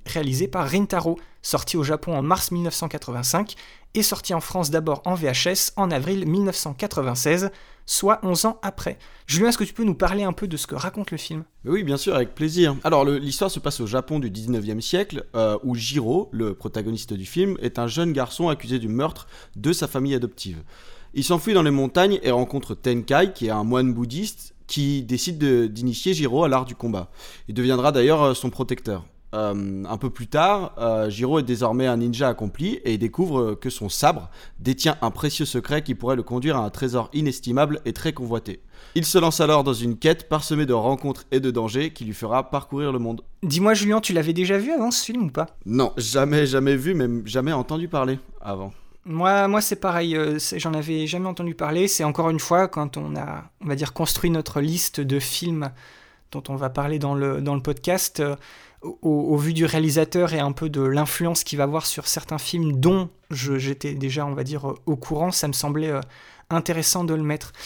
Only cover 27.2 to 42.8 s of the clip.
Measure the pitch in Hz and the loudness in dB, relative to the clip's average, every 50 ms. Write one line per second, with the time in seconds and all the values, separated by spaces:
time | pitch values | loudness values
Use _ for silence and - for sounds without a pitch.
27.2 | - - - - - - 104 123 123 127 131 123 127 151 147 127 120 143 160 151 | -18 -18 -18 -14 -12 -6 -2 2 2 4 4 4 4 4 6 6 6 6 6 6
28.2 | 147 135 123 - - 123 - - 127 - 123 - - 113 101 87 80 - - - | 6 4 2 2 -2 -4 -4 -4 -4 -4 -4 -4 -4 -4 -6 -6 -8 -12 -20 -20
29.2 | - - 110 107 107 104 101 101 98 98 98 95 98 - 113 101 135 127 - - | -14 -6 -4 -2 0 0 -2 -2 -4 -4 -6 -6 -6 -6 -6 -4 -4 -6 -6 -8
30.2 | 113 - - 151 165 196 208 196 180 - - - 117 113 113 110 107 107 98 107 | -6 0 2 4 4 4 4 2 0 -4 -4 -2 0 2 2 2 0 0 -2 -2
31.2 | 123 131 156 156 131 120 123 107 123 110 117 127 131 127 120 117 117 120 117 120 | 0 2 2 2 2 2 0 2 2 2 2 2 2 2 2 2 0 0 0 2
32.2 | 139 127 113 - 110 98 - - 160 208 247 - - 123 110 101 117 107 - 165 | 0 0 0 0 -4 -6 -4 -4 -4 -4 -4 -2 -2 -2 0 0 -2 -2 0 0
33.2 | 185 175 143 127 117 107 104 - - 127 - - 110 98 - - 143 156 175 101 | 0 2 2 0 0 0 -2 -4 -6 -6 -6 -6 -6 -6 -2 2 2 2 2 2
34.2 | 85 - - - - - - - - 127 127 - - 160 147 - - 113 - - | -4 -12 -14 -16 -18 -16 -14 -4 -2 -2 0 2 2 0 2 2 0 -2 -2 -2
35.2 | - 147 - - 151 147 - 123 - - 147 156 - - 123 - 117 123 135 123 | -4 -2 -2 -2 -2 -2 -2 -4 -2 0 -2 -2 0 -2 -4 -2 -2 0 0 0
36.2 | - - 120 127 127 156 143 127 107 104 - - 135 123 120 123 110 - - 143 | -2 -4 -4 -2 0 0 0 0 -2 -4 -4 -4 -2 0 0 -2 -2 -2 -2 0
37.2 | 151 139 127 - - 123 120 135 151 147 151 - - 120 113 - - 160 - - | 0 0 -2 -2 -4 0 2 2 2 2 0 -2 -4 -6 -6 -4 -4 -4 -4 -4
38.2 | 123 113 117 110 - 101 - - - - - - - - - 165 156 - - 180 | -4 -4 -4 -4 -4 -8 -12 -12 -16 -20 -20 -20 -14 -4 -2 0 2 4 4 6
39.2 | 170 160 156 - 160 147 156 147 135 139 123 110 120 120 113 107 - 156 160 - | 6 4 4 4 4 6 6 6 4 2 0 0 -2 -4 -2 2 4 4 4 4
40.2 | - - 156 151 - - 156 147 151 127 120 113 107 131 139 127 - 139 131 - | 0 -2 -2 -2 0 0 0 0 2 2 2 2 2 2 0 0 -2 -4 -6 -6
41.2 | - - 131 135 131 127 113 117 113 110 107 139 151 160 156 - 117 107 101 - | -2 0 0 2 2 2 0 0 -2 0 0 -2 -2 -2 -6 -8 -10 -10 -8 -8
42.2 | 117 107 120 131 135 - 151 139 135 - 139 139 | -4 0 0 0 0 -2 -4 -6 -4 -6 -6 -4